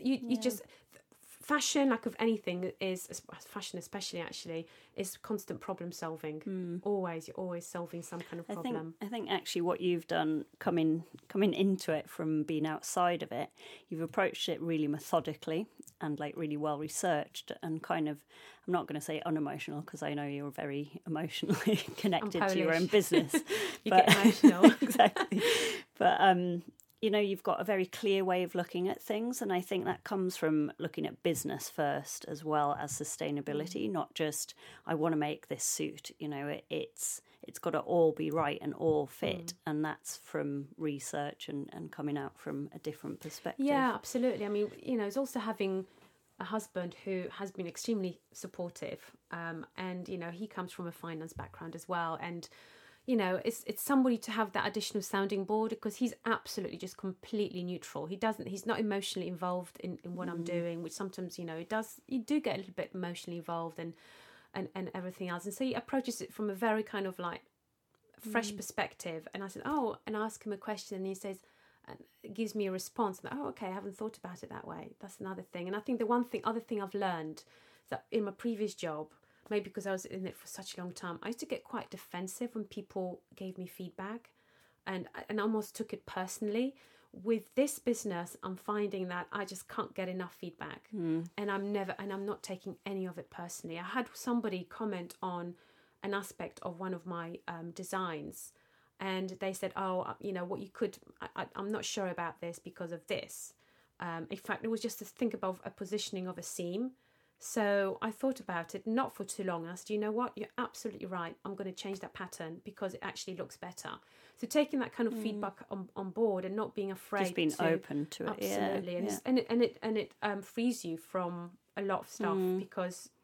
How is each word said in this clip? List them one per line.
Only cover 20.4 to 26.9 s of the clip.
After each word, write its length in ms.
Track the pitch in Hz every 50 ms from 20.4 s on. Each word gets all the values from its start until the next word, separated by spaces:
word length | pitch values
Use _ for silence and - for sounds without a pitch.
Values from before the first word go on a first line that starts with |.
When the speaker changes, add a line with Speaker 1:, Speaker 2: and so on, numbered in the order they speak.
| 143 143
Speaker 2:
very 500 | 139 - - 143 139 143 147 147 - - -
<laughs> 40 |
emotionally 680 | - 156 151 165 156 - - - - 196 - - 208 214 - - - 170
connected 520 | - - 208 180 160 - 208 - 175 208 196
to 100 | 190 180
your 140 | - 160 160
own 120 | 165 180
Speaker 1:
Polish. 40 | 180
Speaker 2:
business. 440 | - 208 190 - - 339 - 139 - 320 311 - 381 440
Speaker 1:
<laughs> 240 | 415 359 - - -
You 60 | 220
Speaker 2:
But 160 | - 185 185
Speaker 1:
get 20 | -
emotional. 560 | 185 202 196 233 196 - - 294 185 175 196 220 -
Speaker 2:
<laughs> 40 | -
Exactly. 640 | - 240 - 254 - 208 - - 381 - 208 196 427 480 453 466 480 453 440 - - _ _ -
But, 220 | - 180 170 -
um, 420 | 185 196 185 180 180 180 175 175 - - - _ - _